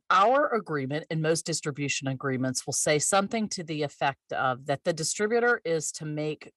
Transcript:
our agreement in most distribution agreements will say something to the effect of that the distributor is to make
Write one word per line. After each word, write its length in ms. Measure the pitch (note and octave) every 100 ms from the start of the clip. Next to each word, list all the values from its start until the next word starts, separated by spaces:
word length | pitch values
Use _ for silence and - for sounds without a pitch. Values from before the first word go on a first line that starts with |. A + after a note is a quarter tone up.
| -
our 440 | F#3 G#3 C4+ D4
agreement 520 | A3+ D#3+ D3+ C3 D3 -
in 100 | D#3+
most 240 | D#3 D#3+
distribution 640 | - D#3 D#3 C#3 C#3+ - C3+
agreements 580 | C3 C#3 B2+ C3 B2+
will 80 | -
say 280 | C3+ - D3+
something 480 | - G3 G3 A#3 G#3
to 160 | -
the 180 | D#3+ D#3
effect 500 | C#3+ - D3 C3+ -
of 340 | - C3 B2+ C#3+
that 180 | C#3
the 80 | -
distributor 680 | D#3+ D#3+ - G#3 A#3 A#3+ A#3+
is 260 | E3+ E3 D3+
to 140 | - D3+
make 460 | D3+ D3+ D3+ -